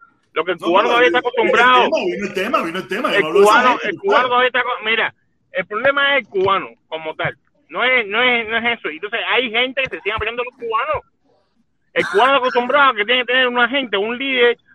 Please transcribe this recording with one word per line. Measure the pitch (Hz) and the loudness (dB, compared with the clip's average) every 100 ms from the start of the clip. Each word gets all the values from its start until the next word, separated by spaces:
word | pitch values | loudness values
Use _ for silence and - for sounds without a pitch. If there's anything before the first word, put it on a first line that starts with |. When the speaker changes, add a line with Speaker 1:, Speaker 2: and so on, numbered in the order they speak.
| _ _ _ | _ _ _
Speaker 1:
Lo | - | -4
que | 165 | -4
el | 175 | -4
Speaker 2:
No, | 170 | 0
Speaker 1:
cubano | 180 233 | 2 4
Speaker 2:
pero | 240 | 4
Speaker 1:
todavía | 247 | 2
está | 240 | 2
Speaker 2:
vino | 240 | 0
el | 240 214 214 | 0 0 4
Speaker 1:
acostumbrado. | 240 254 233 | 4 4 4
Speaker 2:
tema, | 311 196 | 0 -2
vino | 175 202 | -4 -6
el | |
tema, | - 202 294 | -6 -2 -2
vino | 185 175 | -2 -6
el | - | -6
tema. | 190 262 | -4 -2
Yo | 170 | 0
Speaker 1:
El | |
Speaker 2:
no | 156 | 2
hablo | 175 | 4
de | 202 | 6
esa | |
Speaker 1:
cubano, | 220 254 | 6 4
Speaker 2:
gente, | 240 214 | 0 -2
Speaker 1:
el | - | -4
Speaker 2:
compadre. | 392 | 0
Speaker 1:
cubano | 302 254 | 2 2
todavía | 247 254 | 2 2
está | 247 | 0
co-, | 247 247 214 | -4 -4 -2
mira, | 220 185 - _ _ _ | -2 -2 -6 _ _ _
el | 180 190 | -8 -6
problema | 208 262 285 277 277 | -2 0 0 0 0
es | |
el | 208 | -2
cubano | 196 190 190 131 117 _ | -2 0 0 -4 -14 _
como | 160 160 156 | -10 -8 -6
tal. | 160 - _ _ _ | -6 -8 _ _ _
No | 165 | -4
es, | 240 254 208 | 0 0 0
no | 214 | 0
es, | 247 240 214 | 0 0 -2
no | 226 | -4
es | 233 233 | -4 -4
eso. | 180 | -6
Entonces | 156 202 220 180 | -10 -8 -6 -2
hay | 214 254 | -2 -2
gente | 220 254 262 | -2 -4 -4
que | 262 | -6
se | 175 | -6
sigue | 196 | -8
apoyando | 214 214 240 | -6 -6 -6
a | 247 | -8
los | - | -10
cubanos. | 233 220 277 285 - _ _ _ _ _ _ _ _ | -6 -4 -4 -6 -8 _ _ _ _ _ _ _ _
El | - 175 | -4 -2
cubano | 196 247 | 2 4
está | 277 | 2
acostumbrado | 247 247 247 277 277 | 0 -2 0 4 4
a | 220 | 2
que | 208 | 0
tiene | 254 | 0
que | 233 | 0
tener | 254 254 | 0 2
una | 247 233 | 2 0
gente, | 277 262 196 | 0 -2 -2
un | 214 240 | -4 -4
líder, | 269 254 240 233 _ | -4 2 2 2 _